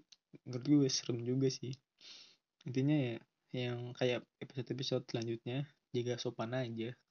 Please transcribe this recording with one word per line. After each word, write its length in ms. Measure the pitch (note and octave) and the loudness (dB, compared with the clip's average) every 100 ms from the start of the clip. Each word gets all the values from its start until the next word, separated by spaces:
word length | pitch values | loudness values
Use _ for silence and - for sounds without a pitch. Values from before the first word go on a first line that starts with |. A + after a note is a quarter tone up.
| - - _ - B2+ | -6 -20 _ -18 -8
menurut 160 | B2 | -4
gue 240 | C3 D3 C3 | 6 6 6
serem 320 | - - B2 | 2 -2 -2
juga 240 | A#2+ C3 C3+ | 0 2 2
sih. 240 | - A#2+ C3 _ _ - - - _ _ _ | 0 -6 -10 _ _ -20 -20 -20 _ _ _
Intinya 320 | C3 B2+ C#3 D3+ | -2 2 4 4
ya, 200 | B2 A2+ - _ _ | 2 -2 -10 _ _
yang 400 | C3 B2 A#2+ B2 | -4 -2 -4 -6
kayak 320 | B2 B2+ A#2 - _ | 0 2 2 -4 _
episode-episode 640 | C#3 C3 - C3 C3 B2+ - | -10 -8 -6 -4 0 -2 -2
selanjutnya, 560 | B2 A#2 A#2 B2 C3 C#3+ _ _ | -4 -2 -4 -4 -4 -6 _ _
jaga 220 | B2 A#2+ A#2+ | -2 -2 -2
sopan 400 | B2 A#2 A2+ B2+ | -4 -4 -4 -2
aja. 400 | B2 A2+ A2+ B2 _ | -2 -4 -6 -8 _